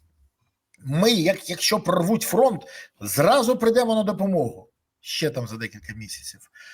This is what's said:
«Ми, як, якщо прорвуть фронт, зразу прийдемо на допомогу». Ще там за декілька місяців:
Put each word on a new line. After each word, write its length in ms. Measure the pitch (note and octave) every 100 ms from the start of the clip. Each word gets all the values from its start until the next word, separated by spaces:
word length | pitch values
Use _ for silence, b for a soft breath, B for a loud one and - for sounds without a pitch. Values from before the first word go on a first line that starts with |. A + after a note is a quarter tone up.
| _ _ _ _ _ _ _ _
«Ми, 280 | C3+ D3+ A3
як, 380 | A3 E3 F#3+ -
якщо 300 | E3+ - G#3+
прорвуть 420 | - F3+ E3+ A3+
фронт, 400 | - F#3+ C4 F#3 - B B _
зразу 560 | G2+ - E3 C#4 A#3 B3+
прийдемо 380 | A3+ A#3 A3+
на 80 | A3
допомогу». 680 | G#3 G3 G3 F3 A#2 F#2 - _ _ _
Ще 300 | - - D3+
там 180 | B2 A2+
за 80 | A2+
декілька 360 | A2+ G#2+ -
місяців: 480 | G#2+ G#2+ - - G#2 - B B